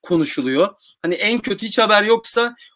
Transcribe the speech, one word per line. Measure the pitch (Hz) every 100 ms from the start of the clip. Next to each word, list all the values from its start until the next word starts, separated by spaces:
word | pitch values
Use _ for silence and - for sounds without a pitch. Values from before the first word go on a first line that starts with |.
konuşuluyor. | - 170 147 - 127 135 196 - _ _
Hani | 170
en | 175 208 240
kötü | 254 254 220
hiç | -
haber | 220 208
yoksa | 208 226 - 233 240 240 -